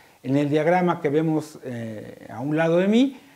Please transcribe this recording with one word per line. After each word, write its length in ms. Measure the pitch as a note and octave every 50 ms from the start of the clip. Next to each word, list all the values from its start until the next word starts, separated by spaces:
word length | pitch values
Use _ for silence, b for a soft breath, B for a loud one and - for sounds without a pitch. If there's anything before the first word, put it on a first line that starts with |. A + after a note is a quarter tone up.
| b b b b b
En 140 | C3 C3+
el 140 | C#3+ D3 C#3+
diagrama 500 | D3 D3+ D3 E3 F3 F3+ F3+ F3 E3 E3+
que 80 | - C#3+
vemos, 500 | C#3 D#3 D#3+ D#3+ D#3 D#3 - - - - -
eh, 640 | C3 A#2+ A#2 A2+ A2+ A2 - - - - - - -
a 120 | - A2
un 160 | C3 D3 D3+
lado 220 | D#3+ E3 E3 E3 F3
de 100 | F#3 G3+
mí, 320 | G#3+ A#3 C4+ C4+ C4+ B B B B